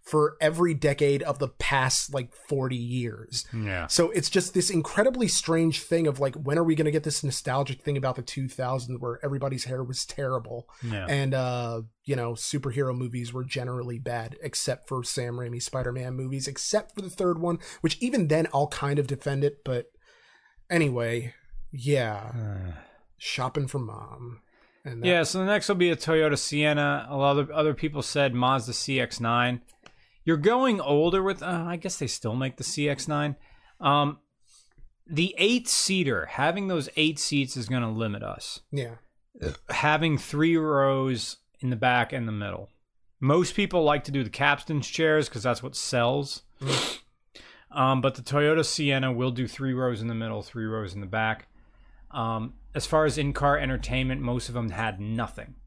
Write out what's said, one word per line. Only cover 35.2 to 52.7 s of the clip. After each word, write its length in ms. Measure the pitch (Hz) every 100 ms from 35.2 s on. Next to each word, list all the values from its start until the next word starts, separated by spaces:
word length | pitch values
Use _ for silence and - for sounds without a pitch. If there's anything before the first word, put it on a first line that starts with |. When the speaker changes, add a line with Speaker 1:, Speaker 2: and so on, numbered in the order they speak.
| 180 170
Speaker 2:
eight-seater, 880 | 196 247 240 - - 190 147 104 76
having 420 | - 143 180 196
those 200 | 175 135 -
eight 220 | 156 151
seats 380 | - 147 131 131
is 120 | 110
gonna 220 | 127 117
limit 300 | 110 113 104
us. 380 | 104 - - - _
Speaker 1:
Yeah. 260 | 143 120 117 _ _ _ - - - -
Speaker 2:
Having 480 | - 147 151 160 143
three 380 | - 147 160 165
rows 840 | 156 143 139 135 135 123 - - _ _
in 100 | 127
the 60 | 120
back 360 | 127 123 117
and 140 | 135 113
the 40 |
middle. 380 | 107 101 90 101 _ _ _ _ _
Most 340 | 135 160 175
people 280 | - 202 180
like 200 | 151 147
to 80 | 143
do 100 | 139
the 60 | 113
captain's 560 | - 143 143 - 151 127
chairs 400 | - 160 156 143
'cause 140 | 117
that's 200 | 123 120
what 140 | 127 -
sells. 680 | - 127 120 139 139 - - -
Speaker 1:
Mm. 380 | 135 135 - - _ _ _ - - - _
Speaker 2:
Um, 300 | 147 131 131
but 160 | 131 131
the 60 |
Toyota 420 | 117 143 147 160
Sienna 480 | 151 - 147 135 131
will 180 | 120 127
do 160 | 123 123
three 240 | - 135
rows 280 | 127 127 113
in 60 | 113
the 60 |
middle, 280 | 113 113 107
three 240 | 98 117 107
rows 260 | 110 101
in 60 | 98
the 60 | 101
back. 420 | 110 110 107 - - - _ - - -
Um, 440 | 139 113 113 117 - -